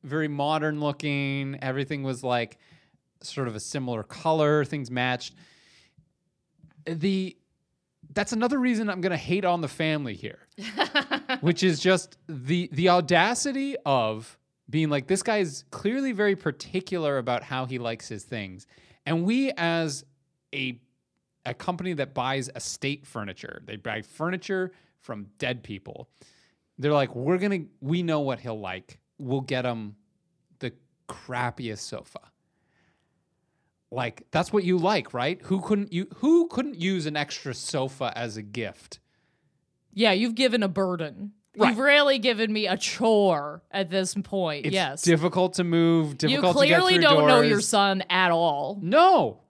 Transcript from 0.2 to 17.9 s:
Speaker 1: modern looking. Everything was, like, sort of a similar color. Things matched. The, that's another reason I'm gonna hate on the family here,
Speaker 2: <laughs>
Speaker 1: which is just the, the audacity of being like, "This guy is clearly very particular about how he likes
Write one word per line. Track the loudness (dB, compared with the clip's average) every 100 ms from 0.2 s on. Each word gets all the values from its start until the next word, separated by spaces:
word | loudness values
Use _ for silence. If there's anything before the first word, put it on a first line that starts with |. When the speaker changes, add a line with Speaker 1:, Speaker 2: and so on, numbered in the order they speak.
| -4
Speaker 1:
modern | -2 0 0 0 0
looking. | -2 -2 -2 -2 -2 -4 -6 -6
Everything | -6 -4 -4 -6
was, | -6 -6
like, | -2 -2 -2 -10 _ _ _ _ _ _
sort | -14 -6 -6
of | -6
a |
similar | -8 -8 -4 -6
color. | -8 -6 -2 2 4 2 0
Things | -4 -6
matched. | -2 0 -2 -6 -16 -20 _ _ _ _ _ _ _ _ _ _ _ -20 _ -10
The, | -4 0 0 -4 -10 _ _ _ _ _ _ -8
that's | -4 -2
another | 0 0 2
reason | 2 2 0
I'm | -2
gonna | -2 -2
hate | 0 0 2
on | 0
the | -2
family | -2 0 0 -4 -8
here, | -12 -14 _ -16 -12 -4 0
Speaker 2:
<laughs> | 0 0 -6 -4 -2
Speaker 1:
which | 0 2
is | 2 2
just | 4 2 0 _ -12
the, | -12 -2 -2 -2
the | 0 4
audacity | 4 4 4 4 2 -2 -4 -6 -6 0
of | 0 0 -4 -12 -20 _ _ -6
being | -2 0
like, | 0 0
"This | -2
guy | 0 0
is | 0 -6 -16
clearly | -6 -4 -2 -4
very | 0 0 0
particular | -2 -6 -6 -8 -4 -4 -2 -2
about | -2 -4
how | -4 -6 -6
he | -6
likes | -6